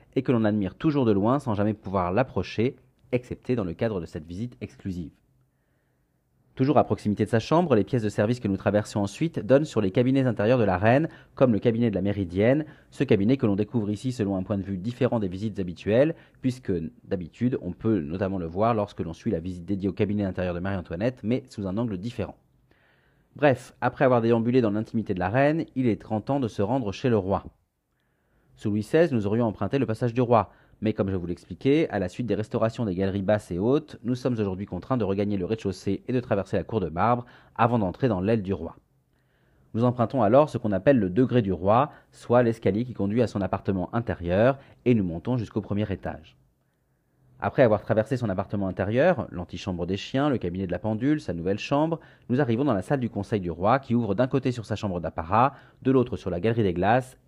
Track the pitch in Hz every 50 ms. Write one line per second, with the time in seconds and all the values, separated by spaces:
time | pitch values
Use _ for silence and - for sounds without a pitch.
0 | _ _ _ 139 127 - 127 113 110 104 104 107 98 92 - - - 160 143 143
1 | 127 113 104 98 98 113 131 147 143 123 107 101 104 107 107 - - 101 92 95
2 | 90 87 92 110 131 127 - - - - - - 110 135 143 - _ _ _ _
3 | _ _ - 123 - - - - _ - 127 117 98 87 80 - 117 117 107 90
4 | 82 - - 87 76 82 87 92 117 127 123 _ 107 104 - - - 101 90 92
5 | 82 - - _ _ _ _ _ _ _ _ _ _ _ _ _ _ _ _ _
6 | _ _ _ _ _ _ _ _ _ _ _ - 131 139 143 120 101 - 110 -
7 | - 107 101 - 110 98 - 113 - - 156 165 185 156 127 104 98 - - 123
8 | 107 107 - - 104 110 123 123 - 104 95 95 - 104 98 104 107 - - 107
9 | 101 98 - - 156 165 - - 104 101 127 143 156 151 - 110 104 95 - 131
10 | 120 127 131 139 131 127 107 - 101 110 127 127 110 98 90 90 104 110 123 143
11 | 160 160 - - - _ _ - 139 127 110 98 - 123 110 113 120 117 98 90
12 | 92 101 101 104 98 82 87 95 104 120 139 151 151 - - - _ _ - -
13 | 143 127 123 98 98 110 135 139 - 107 101 95 107 - - 120 104 98 107 104
14 | - 127 123 - 107 98 98 95 92 - 110 98 92 98 98 90 87 120 123 -
15 | 135 117 120 117 104 90 87 95 107 110 95 98 95 87 85 - - 95 104 120
16 | 143 160 165 - - _ _ _ - 131 123 127 - - 95 82 80 - - -
17 | _ - 98 92 87 78 - - 117 127 131 - - 87 87 - - 113 110 95
18 | 76 71 82 95 98 92 95 92 85 82 82 95 107 113 120 107 104 101 - -
19 | 92 82 82 - - 117 101 82 82 92 90 87 85 85 101 95 92 98 82 -
20 | 107 95 104 104 101 95 87 95 90 90 87 87 90 98 98 92 82 - 85 85
21 | 107 127 131 - - 104 120 123 127 - - - 101 95 92 107 123 117 101 90
22 | 92 120 120 - 92 76 - _ _ _ _ _ _ _ _ _ _ _ _ _
23 | _ _ _ _ _ _ _ - 147 147 127 127 - - - _ - 123 - -
24 | 139 131 127 120 113 113 117 113 110 120 120 131 117 107 101 107 110 - - 113
25 | 101 - 101 90 90 92 107 131 139 147 156 165 - - _ 131 131 117 101 -
26 | - - 110 107 - - 139 143 131 104 - - 101 95 123 139 120 101 92 -
27 | - 131 117 104 90 95 98 90 - - - _ _ _ _ _ _ _ _ _
28 | _ _ _ _ _ _ _ _ _ _ _ - - 110 104 107 104 - - 156
29 | 175 165 135 113 98 101 104 117 120 110 98 - 104 95 - 139 127 110 110 -
30 | 127 120 113 123 127 113 120 110 95 - _ _ _ _ _ _ 104 110 107 -
31 | 104 98 95 92 85 85 87 - - _ 92 - - 131 143 160 160 - - 101
32 | 92 90 - - 123 113 101 95 110 - - 113 110 113 - - 120 104 90 90
33 | 98 95 92 101 95 92 104 92 - - 90 85 98 120 135 156 156 - - -
34 | - 113 127 123 - 131 127 110 104 98 92 90 101 - 92 90 - - 131 123
35 | 104 92 98 98 104 104 104 95 87 82 113 - - 98 90 - - 101 98 92
36 | - - 123 127 120 - 113 98 95 - - 95 80 - 117 110 92 78 80 85
37 | 98 117 120 - - - - - - _ _ - 110 117 120 117 101 90 82 -
38 | - 123 104 90 92 104 117 113 92 95 98 76 80 80 - - _ _ _ _
39 | _ _ _ _ _ _ _ _ _ _ _ _ _ _ - 110 120 123 120 123
40 | 117 110 - 131 110 98 123 139 151 - - - - 107 101 92 - 143 139 123
41 | 101 92 90 110 131 110 117 123 98 98 92 78 87 95 107 120 147 156 - -
42 | _ _ _ - - - 120 123 123 113 110 - - 104 95 107 123 127 107 -
43 | 98 98 104 123 117 101 - 104 95 92 - 95 - - 95 92 87 - - 120
44 | 117 - 85 - 85 85 87 98 113 131 139 131 - - - _ _ 120 127 110
45 | 95 87 82 85 - 117 127 127 104 - - 110 95 - 104 101 107 104 95 -
46 | - 80 76 73 78 - _ _ _ _ _ _ _ _ _ _ _ _ _ _
47 | _ _ _ _ _ _ _ _ - 101 - - 135 113 104 104 - - 113 107
48 | 110 - 139 120 127 104 92 92 98 - - 101 98 95 92 - 95 98 110 123
49 | 147 185 175 123 90 - - 85 90 - - 85 - 98 92 85 90 85 95 101
50 | - - - 135 143 151 131 107 - 87 87 95 95 87 87 - - 110 110 107
51 | 120 143 151 151 147 - 87 85 82 92 101 107 - - 139 143 156 165 165 156
52 | - - - _ _ - 120 131 147 120 113 110 143 147 113 95 90 - 151 135
53 | 123 110 - 101 98 - 117 104 90 87 80 80 90 104 123 135 135 - 117 120
54 | 117 98 98 95 127 127 - 135 127 131 123 120 104 - 110 - - 101 90 87
55 | 80 76 - - 80 82 98 113 127 139 143 - - - _ _ - 127 135 131
56 | 120 123 104 90 - 98 87 87 87 113 117 117 107 95 85 85 90 101 117 131
57 | 127 - - _ _